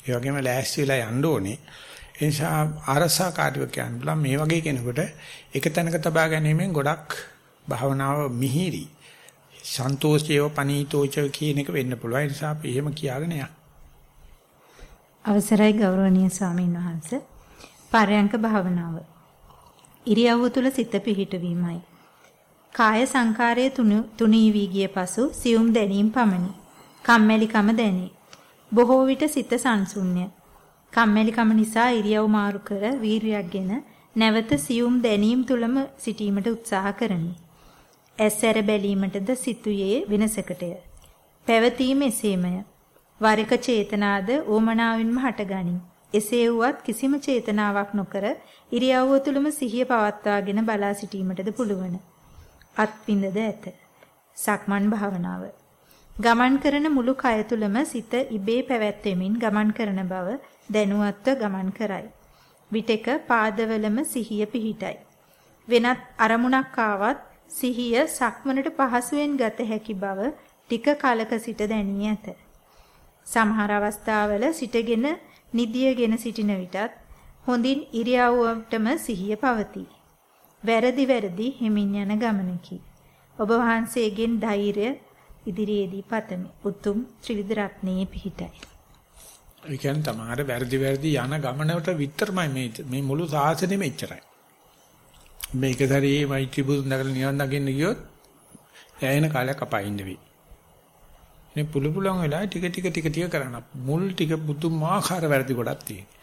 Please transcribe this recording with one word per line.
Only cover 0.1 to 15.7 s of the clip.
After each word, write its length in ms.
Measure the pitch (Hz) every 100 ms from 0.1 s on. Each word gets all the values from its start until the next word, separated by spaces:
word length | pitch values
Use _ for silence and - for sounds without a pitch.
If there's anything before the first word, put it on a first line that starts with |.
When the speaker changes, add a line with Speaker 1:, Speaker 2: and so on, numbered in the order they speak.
Speaker 1:
වගේම 240 | 120 135 143
ලෑස්ති 380 | 131 127 117 -
වෙලා 200 | 139 135 110
යන්න 200 | 120 156
ඕනේ. 320 | 127 95 117 - - - - -
ඒ 160 | - 147
නිසා 300 | - 160 156 156 151 -
ආරසාකාරීව 840 | 139 170 - 185 160 147 139 131
කියන්න 240 | - 120
පුළුවන් 260 | 120 139 160
මේ 180 | 139 139
වගේ 240 | 156 165
කෙනෙකුට 380 | 160 131 120 120 - - - - -
එක 140 | 135 -
තැනක 300 | - 165 165
තබා 300 | 165 160 160
ගැනීමෙන් 420 | 160 151 156 190
ගොඩක් 380 | 151 139 160 - - - - _ _ -
භාවනාව 540 | - 139 139 139 147 147
මිහිරි. 520 | 120 131 143 185 151 - _ - - - - _ - -
සන්තෝෂයව 800 | - 123 139 156 151 156 143 147
පනීතෝච 640 | 151 139 143 143 147 143 151 143
කියන 300 | - 151 143
එක 100 | 139
වෙන්න 280 | 147 127 120
පුළුවන්. 240 | 117 127
ඒ 60 | 147
නිසා 240 | 143 151
අපි 160 | 151 147
එහෙම 260 | 127 147
කියාගෙන 380 | - 143 127 165
යන්න. 160 | 160 127 - _ - - - - _ - - _ _ _ - - - _ _ -
Speaker 2:
අවසරයි 480 | 202 202 214 214